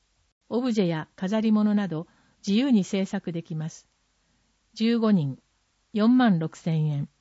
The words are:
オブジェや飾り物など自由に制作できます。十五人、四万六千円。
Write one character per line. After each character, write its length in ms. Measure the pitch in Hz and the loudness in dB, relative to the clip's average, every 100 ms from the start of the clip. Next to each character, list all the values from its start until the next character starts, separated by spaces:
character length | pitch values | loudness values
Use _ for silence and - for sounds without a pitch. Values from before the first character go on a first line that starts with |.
| _ _ _ _ - | _ _ _ _ -8
オ 120 | 226 | -4
ブ 120 | 254 | -2
ジ 100 | 220 | 0
ェ 40 | 180 | 0
や 220 | 160 - - | -2 -6 -8
飾 240 | 190 220 | -4 -2
り 120 | 220 | 2
物 220 | 214 208 | 2 2
な 140 | 208 196 | 0 -2
ど 180 | 160 170 _ _ _ - | -6 -10 _ _ _ -2
自 120 | 202 | 0
由 120 | 277 | 2
に 140 | 226 | 2
制 200 | 175 196 | 2 -2
作 280 | 190 196 180 | -4 -6 -8
で 100 | 165 | -10
き 120 | 165 | -8
ま 140 | 156 160 | -8 -10
す。 200 | - _ _ _ _ _ _ _ _ _ | -12 _ _ _ _ _ _ _ _ _
十 240 | - 220 233 | -4 0 2
五 120 | 220 | 2
人、 280 | 196 139 131 _ _ _ _ _ | 2 0 -6 _ _ _ _ _
四 240 | 208 220 254 | 0 4 4
万 220 | 240 175 | 4 2
六 180 | 160 - | -2 -6
千 300 | - 160 151 | -4 0 0
円。 200 | 143 151 _ | -2 -6 _